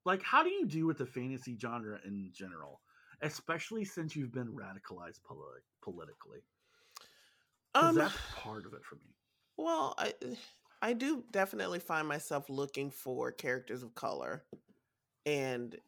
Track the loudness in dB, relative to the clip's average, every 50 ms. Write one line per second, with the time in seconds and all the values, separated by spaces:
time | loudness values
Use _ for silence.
0 | 2 2 2 2 4 6 6 8 8 6 4 2 0 0 2 2 2 2 2 0
1 | -2 -4 -4 -4 -4 -4 -4 -6 -6 -8 -8 -6 -4 -4 -4 -4 -4 -6 -8 -8
2 | -6 -6 -6 -6 -6 -8 -10 -10 -10 -10 -10 -10 -12 -14 -14 -18 _ _ _ -20
3 | -20 -20 -8 -4 -4 -4 -4 -4 -2 -2 -2 -2 -2 -4 -4 -2 -4 -2 -2 -4
4 | -4 -2 -2 -2 -2 -2 -2 -4 -4 -4 -6 -8 -10 -10 -12 -12 -12 -12 -12 -10
5 | -12 -12 -14 -14 -16 -16 -14 -14 -14 -14 -16 -18 -20 _ _ _ -10 -10 -8 -8
6 | -10 -12 -14 -18 -18 -18 -18 -18 -18 _ _ _ _ _ _ _ _ _ -20 -20
7 | -20 -20 -20 -20 -20 -20 _ _ _ _ _ _ _ _ 8 8 10 10 10 8
8 | 6 6 2 -2 -6 -6 -8 -8 -8 -6 -8 -8 -8 -10 -12 -14 -14 -16 -16 -18
9 | -20 -20 -20 _ _ _ _ _ _ _ _ -2 2 2 4 4 2 2 2 0
10 | 0 0 0 -2 -4 -6 -6 -6 -10 -14 -20 -20 _ -20 -6 0 2 2 2 2
11 | 2 2 2 0 -2 0 2 4 4 4 2 0 0 0 0 -2 0 0 0 2
12 | 2 2 0 -2 0 0 0 0 0 -2 -2 -2 -2 0 0 -2 -2 -2 -4 -6
13 | -4 -2 0 0 0 0 -2 -2 0 0 0 0 0 -4 -6 -6 -6 -10 -8 -4
14 | -2 -2 -2 -2 -2 -4 -4 -6 -8 _ -18 -18 _ _ _ _ _ _ _ _
15 | _ _ _ _ 0 0 2 2 2 2 0 -2 -2 -4 -8 -12 -16